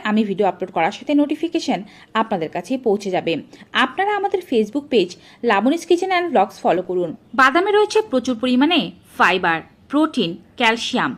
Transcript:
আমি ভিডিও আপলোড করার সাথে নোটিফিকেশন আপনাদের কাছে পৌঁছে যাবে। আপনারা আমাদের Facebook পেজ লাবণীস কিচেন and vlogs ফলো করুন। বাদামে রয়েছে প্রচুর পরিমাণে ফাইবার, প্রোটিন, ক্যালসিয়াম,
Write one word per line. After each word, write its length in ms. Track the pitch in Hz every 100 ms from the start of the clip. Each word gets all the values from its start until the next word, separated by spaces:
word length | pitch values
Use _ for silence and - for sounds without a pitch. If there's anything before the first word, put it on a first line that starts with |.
| 214
আমি 140 | 214 208
ভিডিও 160 | 185 196
আপলোড 200 | 180 185 180
করার 180 | 165 -
সাথে 140 | - 294
নোটিফিকেশন 560 | 294 302 339 330 302 180 208 - - 226
আপনাদের 300 | 220 196 156 175
কাছে 160 | 175 262 233
পৌঁছে 220 | 202 202
যাবে। 180 | 180 165 165 - - - 214
আপনারা 280 | 262 - 392 415
আমাদের 220 | 392 381 -
Facebook 340 | 240 214 285 285
পেজ 160 | 240 175 - - - 233
লাবণীস 340 | 202 233 330 -
কিচেন 220 | 349 381 359
and 100 | 349
vlogs 240 | 233 196 -
ফলো 180 | 233 - 180
করুন। 220 | 180 170 - _ 226
বাদামে 300 | 262 302 403
রয়েছে 260 | 415 415 440 440
প্রচুর 240 | 254 247 226
পরিমাণে 380 | 254 247 294 339 180 - _ -
ফাইবার, 420 | 202 185 180 160 - _ _
প্রোটিন, 400 | 285 311 269 170 180 - -
ক্যালসিয়াম, 520 | 226 233 - 240 151